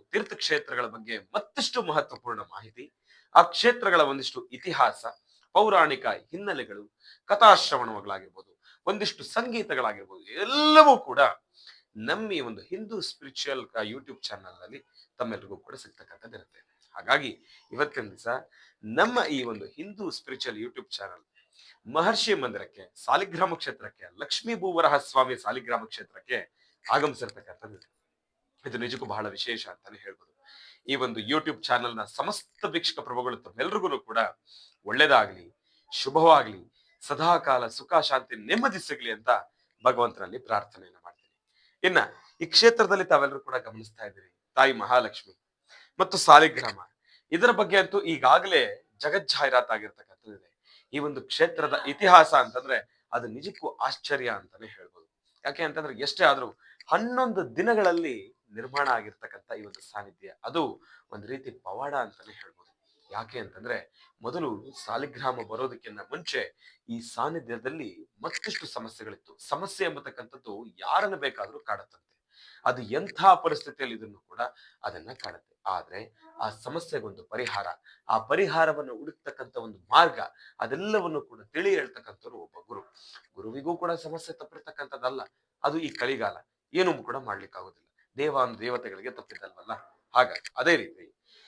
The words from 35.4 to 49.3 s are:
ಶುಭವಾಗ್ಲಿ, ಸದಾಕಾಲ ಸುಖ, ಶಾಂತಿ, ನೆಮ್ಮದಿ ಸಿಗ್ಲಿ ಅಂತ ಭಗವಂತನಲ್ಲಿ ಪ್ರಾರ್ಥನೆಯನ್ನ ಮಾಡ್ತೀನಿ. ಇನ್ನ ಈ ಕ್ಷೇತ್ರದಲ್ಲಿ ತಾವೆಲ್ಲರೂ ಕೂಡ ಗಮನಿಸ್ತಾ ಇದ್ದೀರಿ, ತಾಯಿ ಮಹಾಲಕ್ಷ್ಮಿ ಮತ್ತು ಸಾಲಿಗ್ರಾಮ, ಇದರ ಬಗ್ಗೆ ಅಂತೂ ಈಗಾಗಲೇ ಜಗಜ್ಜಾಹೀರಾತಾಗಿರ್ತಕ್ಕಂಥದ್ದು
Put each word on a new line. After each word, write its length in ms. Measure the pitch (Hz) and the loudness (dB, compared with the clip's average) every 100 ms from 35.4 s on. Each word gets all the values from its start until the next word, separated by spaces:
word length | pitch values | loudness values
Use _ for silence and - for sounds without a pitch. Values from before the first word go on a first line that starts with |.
| 85 _ _ _ _ - | -20 _ _ _ _ -8
ಶುಭವಾಗ್ಲಿ, 600 | 135 151 165 147 110 95 85 _ _ _ - | 0 6 8 8 6 -6 -18 _ _ _ -8
ಸದಾಕಾಲ 560 | 147 165 170 147 127 117 - | -2 2 2 4 0 0 -8
ಸುಖ, 140 | 127 170 147 | 0 0 2
ಶಾಂತಿ, 260 | 131 123 117 107 | -2 -4 -12 -4
ನೆಮ್ಮದಿ 320 | 208 262 190 - | 0 0 -4 -8
ಸಿಗ್ಲಿ 240 | 147 117 107 | -10 -8 -6
ಅಂತ 120 | 113 110 - _ _ _ 123 | 0 0 -2 _ _ _ 0
ಭಗವಂತನಲ್ಲಿ 520 | 120 117 107 90 113 - | 2 0 -2 -12 -12 -4
ಪ್ರಾರ್ಥನೆಯನ್ನ 520 | 107 - 98 92 90 87 | -4 -4 -14 -20 _ -20
ಮಾಡ್ತೀನಿ. 280 | - _ _ _ _ _ _ 185 | -20 _ _ _ _ _ _ 2
ಇನ್ನ 120 | 170 - - - _ | 2 2 -4 -20 _
ಈ 60 | 165 - | 0 6
ಕ್ಷೇತ್ರದಲ್ಲಿ 520 | 226 226 202 196 180 | 6 6 4 2 4
ತಾವೆಲ್ಲರೂ 300 | 151 139 139 - | 4 4 -2 -8
ಕೂಡ 80 | 131 - | -8 -8
ಗಮನಿಸ್ತಾ 380 | 110 110 - 104 | -14 -18 -16 -18
ಇದ್ದೀರಿ, 200 | - _ _ _ - | -18 _ _ _ 2
ತಾಯಿ 160 | 135 117 | 4 2
ಮಹಾಲಕ್ಷ್ಮಿ 520 | 101 123 107 - 95 _ _ _ _ - - - | 2 2 2 -6 -18 _ _ _ _ -20 -16 -2
ಮತ್ತು 180 | 185 185 - | 0 2 10
ಸಾಲಿಗ್ರಾಮ, 520 | 151 160 160 117 98 90 _ _ _ _ | 12 10 4 -8 -10 -18 _ _ _ _
ಇದರ 220 | 165 240 226 | 2 4 4
ಬಗ್ಗೆ 180 | 190 190 | 4 4
ಅಂತೂ 160 | 190 202 - | 4 0 -2
ಈಗಾಗಲೇ 500 | 147 127 165 190 160 113 101 _ _ | 2 6 6 6 2 2 -4 _ _
ಜಗಜ್ಜಾಹೀರಾತಾಗಿರ್ತಕ್ಕಂಥದ್ದು 1300 | 151 143 147 | -4 -2 -2